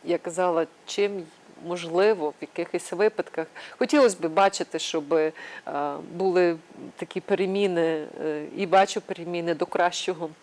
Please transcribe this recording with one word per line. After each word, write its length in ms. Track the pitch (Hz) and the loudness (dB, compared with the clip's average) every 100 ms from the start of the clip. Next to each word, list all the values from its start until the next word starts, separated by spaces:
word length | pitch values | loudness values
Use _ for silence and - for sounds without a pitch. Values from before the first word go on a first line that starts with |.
я 140 | 170 170 | 0 -2
казала, 480 | 180 170 180 165 160 - | -2 0 2 2 0 -6
чим 380 | - - 202 202 160 - - - 170 | -8 -2 0 -2 -12 -18 -20 -14 -8
можливо 640 | 175 170 170 208 208 151 | -8 -2 4 4 4 -2
в 40 | - | -6
якихось 500 | 151 - 175 175 - | -10 -6 -4 -4 -4
випадках. 560 | 175 214 214 - - 160 - - - | 2 2 2 -6 -6 -8 -12 -18 -4
Хотілося 380 | 247 294 247 185 | 2 6 6 4
б 60 | 165 | 0
бачити, 460 | 160 196 196 175 160 | 4 4 2 -6 -6
щоб, 340 | - 160 143 | -4 -4 2
е, 180 | 160 156 156 - - - 147 147 143 165 | 2 2 -2 -16 -14 -8 -4 -4 -6 -10
були 420 | 170 190 180 175 165 - - - | -2 2 4 4 2 -10 -18 -18
такі 260 | - 185 190 | -12 -10 -10
переміни, 840 | - 196 190 196 202 175 165 160 151 - | -2 0 0 0 0 2 0 0 -6 -8
е, 180 | 156 151 151 - | -6 -6 -8 -6
і 80 | |
бачу 360 | 190 190 196 208 | 4 4 4 0
переміни 520 | - 185 170 175 170 | -8 -10 -6 -4 -2
до 100 | 156 | -2
кращого. 640 | 175 - 175 175 - 165 160 156 | -2 0 0 0 -6 -4 -8 -10